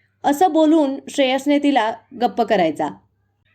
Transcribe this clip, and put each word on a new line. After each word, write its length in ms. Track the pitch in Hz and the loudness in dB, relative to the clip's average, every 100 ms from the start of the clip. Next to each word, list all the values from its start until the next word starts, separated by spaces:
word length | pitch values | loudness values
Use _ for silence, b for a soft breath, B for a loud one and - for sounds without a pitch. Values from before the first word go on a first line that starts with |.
| _ _ | _ _
असं 280 | - 285 359 | -2 2 2
बोलून 440 | 311 311 320 277 269 - | 4 4 4 2 -4 -8
श्रेयसने 500 | - 262 262 277 285 | -2 0 0 0 0
तिला 340 | 285 262 220 233 _ - | 2 0 0 -6 _ -4
गप्प 200 | 240 - | -4 -2
करायचा. 460 | 226 208 160 147 151 - _ _ _ _ _ | 0 2 0 -2 -6 -8 _ _ _ _ _